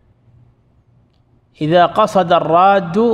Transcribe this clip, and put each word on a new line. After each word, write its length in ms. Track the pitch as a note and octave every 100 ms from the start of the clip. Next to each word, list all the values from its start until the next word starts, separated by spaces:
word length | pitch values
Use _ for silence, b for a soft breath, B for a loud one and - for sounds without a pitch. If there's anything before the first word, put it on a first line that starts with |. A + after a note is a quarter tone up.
| _ _ _ _ _ _ _ _ _ _ _ _ _ _ _ -
إذا 240 | D3+ F3 E3+
قصد 480 | G#3+ G#3+ G3 E3+
الراد 640 | E3+ D#3 E3+ F#3+ G3 E3+ F#3+ A#3